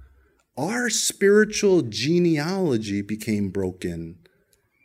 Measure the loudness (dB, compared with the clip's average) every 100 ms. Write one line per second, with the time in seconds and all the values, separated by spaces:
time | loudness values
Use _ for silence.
0 | -18 _ _ _ _ -8 -6 -4 -4 -2
1 | -4 2 6 6 4 2 2 2 0 -4
2 | 0 2 2 0 -2 -2 0 -2 -2 -4
3 | -4 -8 -4 -2 -2 -4 -6 -6 -8 -8
4 | -12 -16 _ _ _ _ _ _